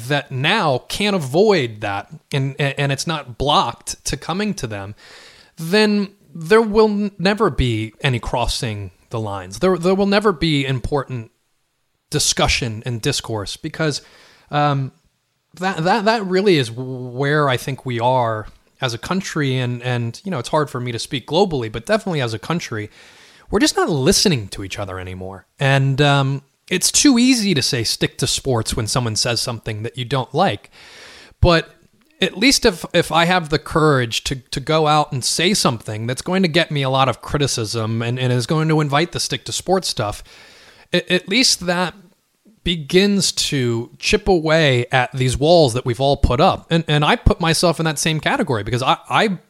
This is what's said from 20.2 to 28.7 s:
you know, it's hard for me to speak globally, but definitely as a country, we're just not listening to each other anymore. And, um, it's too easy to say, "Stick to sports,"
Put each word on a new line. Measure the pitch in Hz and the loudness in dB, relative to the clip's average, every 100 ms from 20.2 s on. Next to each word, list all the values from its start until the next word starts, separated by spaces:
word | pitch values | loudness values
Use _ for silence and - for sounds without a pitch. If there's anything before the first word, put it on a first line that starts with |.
you | 196 | -8
know, | 151 | -6
it's | - | 0
hard | 156 143 | 0 0
for | 127 | -4
me | 123 | -6
to | 117 | -8
speak | - 135 - | -6 -8 -2
globally, | 156 196 147 113 | 0 2 0 -4
but | 117 - | -8 -2
definitely | 208 196 156 | -2 0 -2
as | 120 | -2
a | 110 | -4
country, | - 165 - 110 104 - - - - - - | -4 -4 -4 -8 -8 -14 -20 -20 -20 -20 -4
we're | 202 | 0
just | 302 - | 2 2
not | 330 | 0
listening | 151 131 - 226 135 98 | 2 2 4 4 0 -2
to | - | -10
each | 98 - | -10 -8
other | 98 92 | -8 -8
anymore. | 92 92 92 95 _ - | -10 -10 -12 -14 _ -4
And, | 139 135 135 131 | 0 2 2 4
um, | 147 143 135 139 _ _ - | 4 4 2 -2 _ _ -6
it's | 180 - | -2 0
too | - 302 240 | 4 6 6
easy | 247 254 202 | 4 4 2
to | 160 | 0
say, | - 123 | 0 -2
"Stick | 110 - 156 - | -2 -2 -4 -2
to | 135 | -4
sports," | - 139 117 110 | -4 0 -2 0